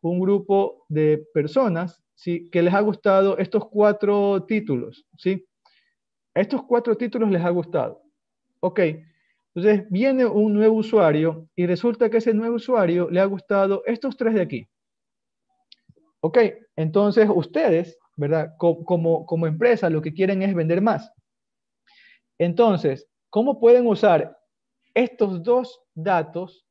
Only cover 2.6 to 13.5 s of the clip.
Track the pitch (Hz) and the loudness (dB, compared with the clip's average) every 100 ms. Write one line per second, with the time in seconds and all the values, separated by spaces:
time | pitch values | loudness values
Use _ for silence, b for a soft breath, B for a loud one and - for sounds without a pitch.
2.6 | 170 196 208 208 208 196 196 190 185 214 | 2 2 0 -2 2 4 2 0 -2 -4
3.6 | - 208 208 208 208 202 202 196 185 214 | -4 2 2 2 0 0 0 -2 -2 -6
4.6 | 214 131 113 - _ _ 185 190 _ _ | -2 -6 -6 -14 _ _ -4 -4 _ _
5.6 | _ _ _ _ _ _ _ - 202 269 | _ _ _ _ _ _ _ -2 -2 -4
6.6 | - 240 240 214 240 233 214 185 175 175 | -2 -2 0 -2 -2 -2 0 0 0 -2
7.6 | 170 165 110 - _ _ _ _ _ _ | -2 -4 -4 -8 _ _ _ _ _ _
8.6 | 185 180 170 156 b b b b _ - | -4 0 -2 -2 b b b b _ -2
9.6 | 196 208 208 185 262 262 240 208 214 208 | 2 2 0 -2 0 2 0 2 2 4
10.6 | 220 220 220 214 170 151 160 160 - - | 2 2 2 4 4 4 0 -4 -14 -4
11.6 | 175 175 240 233 233 226 233 214 226 233 | -2 0 -2 0 0 0 0 -2 -2 -4
12.6 | 226 247 180 175 175 175 196 196 _ | 0 0 2 0 0 0 0 -2 _